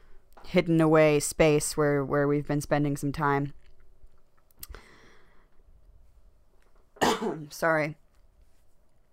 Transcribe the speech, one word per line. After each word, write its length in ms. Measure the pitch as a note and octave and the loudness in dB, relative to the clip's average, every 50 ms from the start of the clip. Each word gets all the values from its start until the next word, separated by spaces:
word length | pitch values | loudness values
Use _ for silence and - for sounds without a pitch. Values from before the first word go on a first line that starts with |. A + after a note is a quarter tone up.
| - - - - - - - - - - | -16 -18 -20 -20 -20 -20 -20 -20 -10 -2
hidden 340 | - F3+ E3 E3+ E3 D#3+ | 0 0 2 2 2 2
away 380 | D#3+ D#3 D#3+ D#3 D#3 D3+ D3 C#3+ | 4 4 6 6 6 6 4 2
space 580 | - - - - E3 D#3 D3 D3 - - - - | 0 -2 0 2 4 4 4 2 0 -2 -2 0
where, 260 | D3+ C#3+ C#3+ C#3+ C#3 | 0 0 0 0 -2
where 240 | C3 C#3+ D3 C#3+ C#3+ | -2 -2 0 0 0
we've 200 | C#3+ D3 C#3+ - | 0 -2 -2 -4
been 120 | D3 D3 | -4 -4
spending 360 | - - D#3 D3 D3 D3 C#3+ - | -2 -2 -2 0 0 -2 -2 -4
some 140 | - C#3+ | -4 -6
time. 420 | C3+ - D3+ C#3+ C#3 C#3 C#3 C#3 - - - - - - - - - - - - - - - - _ - - _ _ - - - - - - - - - - - - - - - - - - _ - - - - - - - - - - - - - - - - - _ _ _ _ - - - - - - _ _ - | -4 -2 0 0 0 0 -2 -4 -8 -14 -20 -20 -20 -20 -20 -20 -20 -20 -20 -20 -20 -20 -20 -20 _ -20 -20 _ _ -20 -18 -18 -18 -18 -20 -20 -20 -20 -20 -20 -20 -20 -20 -20 -20 -20 -20 _ -20 -20 -20 -20 -20 -20 -20 -20 -20 -20 -20 -20 -20 -20 -20 -20 -20 _ _ _ _ -20 -20 -20 -20 -20 -20 _ _ -2
<coughs> 480 | - - A3+ - A3 G3+ D3 D#3+ D3+ D3 | 0 0 0 0 -4 -6 -6 -6 -10 -14
Sorry. 460 | - - E3+ E3 D#3+ D#3 D3 D#3 D3 _ - _ _ _ - - _ _ - - - - - - - - _ - _ _ _ _ | -8 -2 0 0 2 2 0 -2 -6 _ -18 _ _ _ -20 -20 _ _ -20 -20 -20 -20 -20 -20 -20 -20 _ -20 _ _ _ _